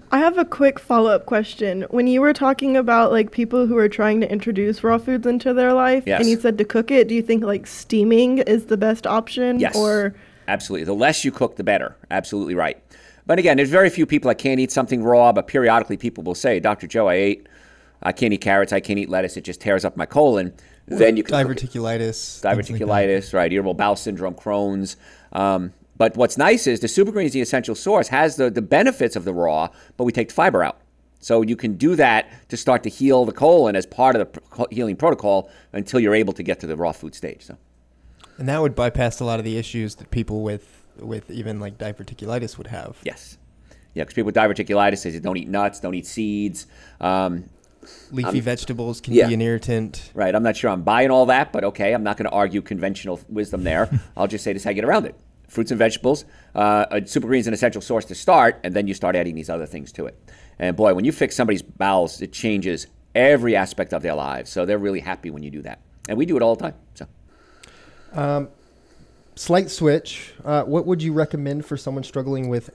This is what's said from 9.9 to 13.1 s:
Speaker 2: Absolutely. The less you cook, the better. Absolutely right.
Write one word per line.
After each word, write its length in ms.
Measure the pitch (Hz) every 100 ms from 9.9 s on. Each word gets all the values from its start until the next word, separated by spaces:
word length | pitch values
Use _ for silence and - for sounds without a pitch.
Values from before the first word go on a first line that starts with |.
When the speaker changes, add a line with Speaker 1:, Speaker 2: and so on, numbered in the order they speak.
| 208 202 - - _ -
Speaker 2:
Absolutely. 360 | 98 - 95 80
The 80 |
less 320 | 101 131 156 139
you 60 |
cook, 240 | - 123 -
the 60 | 98
better. 320 | 98 62 - -
Absolutely 460 | 95 - 101 85 87
right. 220 | 80 - _ - -